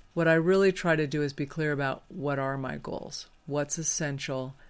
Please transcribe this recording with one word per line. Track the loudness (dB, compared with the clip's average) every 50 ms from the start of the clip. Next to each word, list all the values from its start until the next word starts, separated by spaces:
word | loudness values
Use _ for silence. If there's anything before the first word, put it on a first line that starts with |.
| -18 -8 -2
What | 2 4 6
I | 6
really | 6 6 6 4 6 6 4
try | 4 2 2 2 2
to | 2 2 0
do | 0 0
is | -2 -2 -2
be | -4 -6
clear | -6 -2 -2 -2 0 0
about | 0 0 -2 -2 -4 -8 -14
what | -10 -6 -4 -2 -2 0
are | 0 -2 -2 -2
my | -4 -6 -6 -6
goals, | -8 -8 -8 -8 -8 -8 -10 -12 -14 -14 _ _ -10
what's | -4 -2 -2 -2 -2 -2 -4
essential, | -2 -2 -2 0 -2 -2 -4 -4 -4 -4 -4 -4 -4 -6 -8 -14 -20